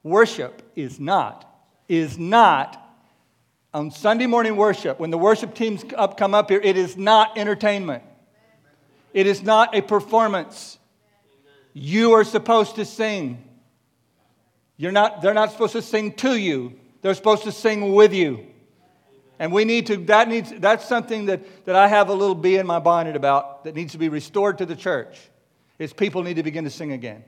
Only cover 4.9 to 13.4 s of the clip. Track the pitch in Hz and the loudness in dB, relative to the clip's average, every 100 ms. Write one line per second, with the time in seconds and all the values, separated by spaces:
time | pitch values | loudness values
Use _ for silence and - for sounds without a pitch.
4.9 | 131 160 165 196 214 208 - 226 202 - | -6 -6 2 2 2 -2 -6 -6 -6 -10
5.9 | - 196 - 196 208 208 196 202 185 180 | -2 -2 0 2 2 2 2 2 0 -2
6.9 | 180 202 220 214 220 208 202 208 202 175 | -2 4 4 4 0 -4 -2 -2 -2 -6
7.9 | 123 - _ _ _ _ _ _ _ _ | -10 -14 _ _ _ _ _ _ _ _
8.9 | _ _ 196 190 196 196 220 233 214 196 | _ _ 0 0 0 2 4 4 0 0
9.9 | 208 202 226 220 190 147 - - - _ | -2 2 0 2 -2 -6 -16 -20 -20 _
10.9 | _ _ _ _ _ _ _ _ 147 139 | _ _ _ _ _ _ _ _ -14 -2
11.9 | 202 233 226 220 220 220 226 214 - 202 | 2 6 6 4 -2 2 2 2 -6 -10
12.9 | - 220 202 139 120 | -6 -6 -4 -8 -12